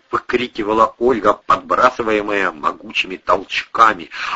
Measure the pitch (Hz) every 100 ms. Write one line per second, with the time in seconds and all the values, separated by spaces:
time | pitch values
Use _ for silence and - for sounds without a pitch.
0 | - - - 123 123 - 104 110 110 -
1 | 120 113 104 104 - 92 82 90 127 -
2 | 113 107 104 101 92 78 78 85 107 -
3 | 92 90 - 92 92 - - - 110 92
4 | 76 - -